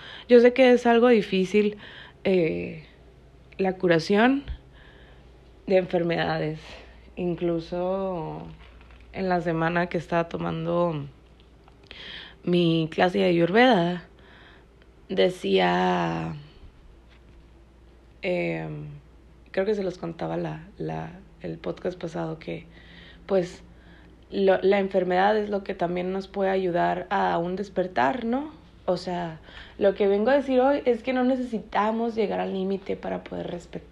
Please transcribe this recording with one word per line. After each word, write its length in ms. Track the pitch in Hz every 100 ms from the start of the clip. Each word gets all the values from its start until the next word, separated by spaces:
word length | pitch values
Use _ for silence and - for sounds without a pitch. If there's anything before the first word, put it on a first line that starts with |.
| - - -
Yo 120 | 240
sé 120 | 240
que 200 | 247 254
es 140 | 240 240
algo 220 | 233 247
difícil, 680 | 226 - 190 185 208 208 - - - - -
eh, 600 | 196 185 160 175 175 160 - - - - - - - -
la 160 | 190
curación 680 | 185 180 165 160 208 247 277 - - - - - - - - - - - - -
de 100 | 185
enfermedades. 840 | 185 175 170 165 160 160 156 156 - - - - - -
Incluso 1300 | 175 165 175 165 165 175 180 190 190 175 156 156 165 160 - - - - -
en 160 | - 185
la 120 | 180
semana 480 | 170 160 165 175 175
que 100 | 175
estaba 300 | - 170 165
tomando 800 | 170 170 165 165 170 175 151 139 - - - - - - - - - - - - -
mi 440 | 175 175 165 165 156
clase 280 | - 180 196
de 60 |
Ayurveda, 800 | 185 170 170 220 254 196 170 175 - - - - - - - - - - -
decía, 1300 | 190 185 180 196 190 180 175 180 180 170 165 165 151 147 - - - - - - - - - - - - - - - - -
em, 640 | 190 175 170 160 156 151 151 143 - - - - -
creo 160 | 190 196
que 80 |
se 80 | 202
los 160 | 190 -
contaba 380 | 170 165 165 165
la, 300 | 165 156 185 -
la, 320 | 160 160 160 180 - -
el 180 | 175 165
podcast 400 | 180 165 185 180
pasado, 400 | 165 165 160 160
que, 280 | 175 165 - - - - - - -
pues, 360 | 190 170 - - - - - - - -
lo, 300 | 196 190 185
la 160 | 190 202
enfermedad 580 | 190 190 180 180 202 214
es 140 | 208
lo 140 | 196
que 100 | 202
también 380 | 190 170 180 180
nos 160 | 190 190
puede 220 | 202 190
ayudar 560 | 190 185 170 175 180 -
a 280 | 196 185 170
un 180 | 175 190
despertar, 680 | 196 190 180 185 - 262
¿no? 260 | 226 262 311 - - -
O 120 | - 175
sea, 440 | 180 175 165 160 - - - -
lo 160 | 202
que 120 | 196 202
vengo 240 | 202 220
a 40 |
decir 260 | 285 269 254
hoy 220 | 269 294
es 180 | 247 226
que 100 | 262
no 120 | 254
necesitamos 880 | 247 262 240 220 - 190 214 226 233
llegar 260 | 220 190 185
al 120 | 185
límite 440 | 190 190 190 190 185
para 280 | 185 180
poder 260 | - 175 170
respe-, 320 | 175 - 175 -